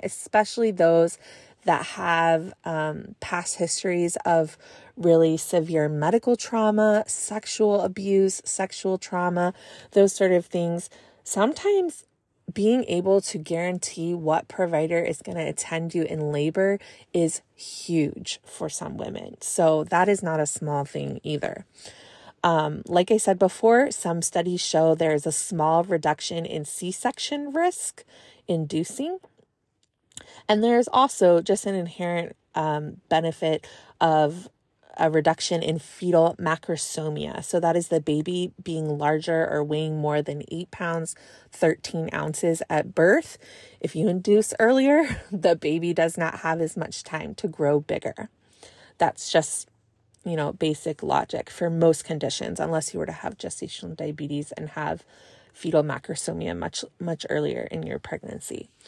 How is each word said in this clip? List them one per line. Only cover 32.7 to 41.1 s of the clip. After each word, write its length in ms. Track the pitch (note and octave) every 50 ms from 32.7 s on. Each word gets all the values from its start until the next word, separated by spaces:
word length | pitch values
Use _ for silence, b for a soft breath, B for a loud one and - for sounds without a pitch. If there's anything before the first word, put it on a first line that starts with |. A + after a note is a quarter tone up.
| D3+ D3+ D3+ D3+ - - _ -
benefit 580 | E3 D#3+ E3 E3 D#3 - E3+ D#3+ D#3 - - B B B B B B -
of 480 | E3+ E3 D#3 D#3 D3+ D3 E3 F3+ G3 - _ _ _ _ _ _ _ _ -
a 140 | - E3 D#3+
reduction 520 | D#3 D#3 D3+ E3 E3 - - - F3+ E3
in 160 | D#3+ D#3+ D#3+ D#3+
fetal 560 | - - - - F#3 F3+ F3 E3 E3 E3+ E3 -
macrosomia. 1080 | D#3+ D#3 D#3+ - - - E3 D3 - - - D#3+ D#3 D#3 D3+ D3+ D3 D3 - - D3+
So 160 | - - E3+
that 160 | E3+ E3 E3
is 120 | F3 E3+ -
the 120 | E3+ D#3
baby 520 | D3 D#3+ D3 D3+ D3+ F3+ F3+ F3+ F3+ - - -
being 340 | - F3+ E3 D#3+ D#3 D3+ D3
larger 500 | C#3+ D3 D3 D#3 D#3 D#3 E3+ E3 D#3+ D#3+ -
or 120 | - D3+
weighing 360 | D3 D3 D3+ D#3 D#3 D#3 D#3 D3+
more 240 | D3 D3 D3 D3+
than 200 | D3 - C#3+ D3 C#3 -
eight 220 | D#3+ E3+ F3+ -
pounds, 440 | - - F#3 E3+ E3 E3 D#3+ -